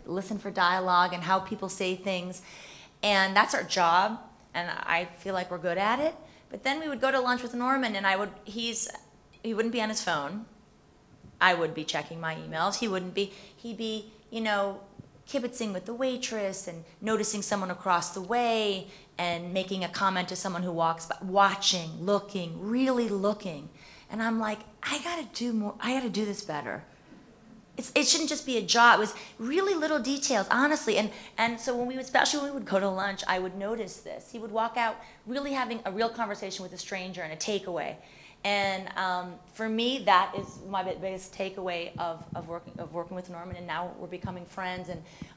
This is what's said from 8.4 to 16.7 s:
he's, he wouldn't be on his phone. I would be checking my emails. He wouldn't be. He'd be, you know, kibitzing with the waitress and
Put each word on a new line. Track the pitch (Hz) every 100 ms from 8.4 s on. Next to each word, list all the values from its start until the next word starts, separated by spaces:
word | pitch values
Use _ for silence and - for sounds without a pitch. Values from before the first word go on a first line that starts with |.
he's, | - 208 233 220 - - - - - -
he | 226
wouldn't | 214 226
be | 240
on | -
his | 220
phone. | - 156 143 202 226 - - - - - - - - -
I | 180
would | 175 160
be | 160
checking | 151 151 151 165
my | 160 160
emails. | 160 160 180 196
He | 226
wouldn't | 190 180
be. | 180 196 - - -
He'd | 233 208
be, | 220 220 208 - -
you | 226
know, | 220 208 202 196 - - - - -
kibitzing | 285 240 247 220
with | 185 185
the |
waitress | 233 262 247 254 220 202 185
and | -